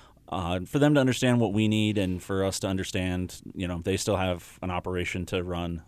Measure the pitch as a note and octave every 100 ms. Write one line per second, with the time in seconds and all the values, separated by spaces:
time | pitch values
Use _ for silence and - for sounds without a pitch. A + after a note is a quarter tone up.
0 | - - - F#2+ F2 F#2 F2+ D3 D3 D3
1 | C3 A#2+ B2+ A#2+ A2 G#2 G#2+ G#2+ G#2+ G#2
2 | F#2 F2+ - F#2+ F#2+ - G2 F#2+ F2+ F#2+
3 | F#2 F2+ F2+ - - - F2+ F2 F2+ F#2+
4 | - F#2+ F#2 F2 - - F#2 F2 F2+ F2+
5 | F2 F#2+ F2 F#2+ F2+ E2+ F2 E2+